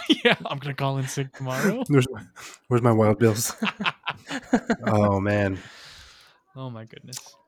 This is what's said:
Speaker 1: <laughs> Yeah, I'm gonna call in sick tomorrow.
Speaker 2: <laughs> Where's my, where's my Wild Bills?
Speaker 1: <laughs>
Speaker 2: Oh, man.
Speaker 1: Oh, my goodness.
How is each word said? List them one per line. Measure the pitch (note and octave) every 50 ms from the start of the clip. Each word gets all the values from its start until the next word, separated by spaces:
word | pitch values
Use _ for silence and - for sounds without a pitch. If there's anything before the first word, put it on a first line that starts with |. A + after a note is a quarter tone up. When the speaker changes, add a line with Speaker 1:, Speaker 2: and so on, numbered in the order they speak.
| -
Speaker 1:
<laughs> | - D#4 - -
Yeah, | A#3+ A3 - F3
I'm | - D3+ C#3
gonna | C3 D3 C#3
call | - C#3 C3+ C3+ C3+
in | C3
sick | C3 - C#3+ C3+ C3+ -
tomorrow. | - C#3 B2+ C3 C3 - G3+ G#3+ B3+ B3+
Speaker 2:
<laughs> | -
Where's | C#3+ C3+ B2 -
my, | - - - - _ - - - - - _ -
where's | B2 A#2+ A#2
my | A#2+ A2+
Wild | A2 A2 G#2+ G#2+ G2+
Bills? | A#2 A2+ G#2+ A#2 - - - -
Speaker 1:
<laughs> | A3+ F#3 - - G3+ E3+ - - _ E3+ - - - - - C4 - - - A3+ - - A3 - -
Speaker 2:
Oh, | - A2 G#2+ G#2 G2+ G2 G2
man. | G2 G#2 G#2 G#2 G2+ G2 F#2+ F#2 - - - - - - - - - - - - _ _ _ _ _ _ _
Speaker 1:
Oh, | C3+ C3 B2+
my | A#2 A2 A2+
goodness. | A2+ - - - A#2+ B2+ - - - - _ _